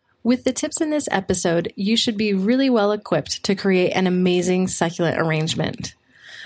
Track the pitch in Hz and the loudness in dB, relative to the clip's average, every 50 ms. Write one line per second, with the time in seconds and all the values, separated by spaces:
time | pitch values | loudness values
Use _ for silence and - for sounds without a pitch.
0 | _ _ _ _ - 226 254 247 - 269 247 - 208 208 - - 330 302 302 294 | _ _ _ _ -2 0 0 0 0 -2 -2 -2 -4 -4 -2 -2 -2 0 0 -2
1 | 294 - - 190 190 - 180 185 - 175 165 170 170 - - 202 190 208 226 226 | 0 0 -2 -2 0 0 -2 0 0 2 0 0 -2 -4 -6 -4 -2 0 0 0
2 | - 247 208 202 220 208 196 185 190 220 254 262 269 262 247 214 202 208 208 214 | 0 0 0 0 0 0 0 0 2 2 2 2 2 2 2 2 2 2 0 -2
3 | - - 175 151 - - - - - - 190 190 - 196 185 180 180 - - 185 | -2 -2 -2 -2 -2 -4 -8 -4 -2 -2 -2 0 2 2 4 4 2 2 2 0
4 | 185 180 180 180 180 180 180 180 175 180 180 185 185 185 - - 180 170 170 - | 0 2 2 2 2 2 2 2 2 2 2 0 0 0 0 0 0 -2 0 0
5 | 170 156 - - 165 160 156 156 156 160 - 160 156 - - - - - - _ | 0 0 0 0 0 0 0 0 0 -2 -2 -2 -4 -4 -4 -8 -10 -12 -14 _
6 | _ _ _ - - - - - - | _ _ _ -20 -20 -20 -20 -20 -20